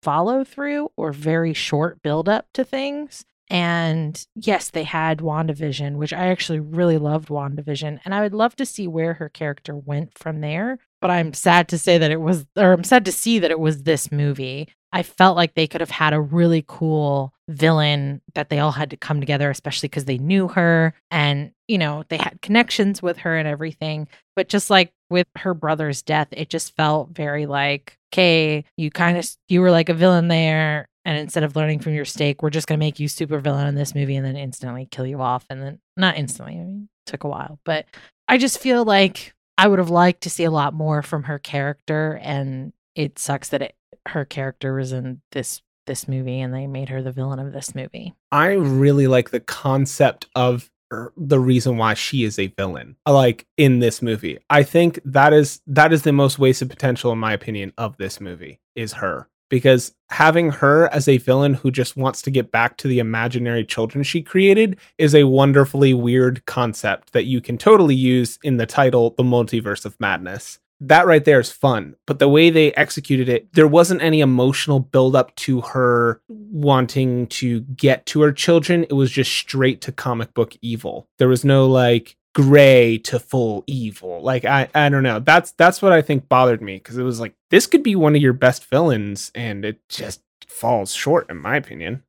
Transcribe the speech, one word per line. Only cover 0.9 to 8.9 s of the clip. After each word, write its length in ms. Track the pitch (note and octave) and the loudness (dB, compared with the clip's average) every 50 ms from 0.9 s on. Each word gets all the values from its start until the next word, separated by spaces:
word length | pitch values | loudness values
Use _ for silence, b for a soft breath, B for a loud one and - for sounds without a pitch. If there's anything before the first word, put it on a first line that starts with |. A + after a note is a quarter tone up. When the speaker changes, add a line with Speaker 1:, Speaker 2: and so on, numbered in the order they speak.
| _ | _
Speaker 1:
or 140 | - - D#3 C#3+ | -8 -8 -8 -8
very 420 | C#3+ D3 D#3 D#3+ E3 E3 E3 D#3 | -6 -4 -4 -2 -2 -2 -2 -4
short 460 | - - - - D3 D#3 E3+ D#3 _ _ | -6 -6 -4 -2 -2 -2 -4 -6 _ _
build 260 | D3+ D3 D#3 D#3+ F#3 | -4 -4 -2 0 -2
up 180 | G#3 A3 - _ _ | -2 -2 -4 _ _
to 80 | - C4 | -6 -6
things. 640 | _ - C4 C4+ C#4 C#4+ D4 D4+ C#4+ - - - _ _ _ _ _ | _ -6 -8 -8 -6 -8 -10 -12 -12 -16 -20 -20 _ _ _ _ _
And 760 | F#3+ F3+ F3 E3+ E3+ E3+ E3 E3 D#3 E3 D#3+ D3+ D#3 - - _ _ | -4 -2 -2 -2 -2 -2 -2 -2 -2 -4 -4 -6 -10 -12 -18 _ _
yes, 340 | A3 A3+ - G3+ F3 - - | -8 -4 -2 -2 -2 -4 -6
they 140 | _ E3 D#3 | _ -8 -8
had 340 | D3 - D#3+ D#3 D#3+ D#3+ D3+ | -6 -4 -4 -2 -2 -4 -4
WandaVision, 800 | D#3+ D#3+ D3+ D#3 D#3+ D#3+ D3+ C#3 D#3 D3+ C3+ B2+ D3 C#3+ C#3+ | -4 -6 -4 -4 -4 -4 -6 -6 -6 -8 -6 -6 -8 -8 -6
which 160 | C#3+ D3+ D3 - | -6 -8 -8 -6
I 160 | E3 F#3 F#3 | -4 -2 -2
actually 320 | F#3 F3+ - - E3 D3+ | -2 -4 -4 -6 -6 -6
really 380 | D3+ D3 D#3+ E3+ F3 F3 D#3+ D#3 | -6 -6 -4 0 0 2 2 0
loved 300 | D3 D3 D3+ D#3+ D#3 - | 0 -2 -4 -4 -4 -6
WandaVision. 680 | D3 D3 C#3 C#3 C#3+ D3 C#3+ D3 D3 C3+ D3+ D3+ D3+ C#3+ _ | -8 -8 -6 -6 -8 -10 -8 -8 -8 -8 -8 -10 -12 -12 _
And 100 | F#3+ G3 | -8 -4
I 60 | G3+ G#3+ | -4 -4
would 100 | G#3 F#3+ | -4 -2
love 220 | G#3+ A3 A#3+ _ | -2 -2 -2 _
to 80 | - C#4 | -6 -10
see 220 | A3+ - - G3+ | -10 -8 -10 -10
where 280 | F3+ | -8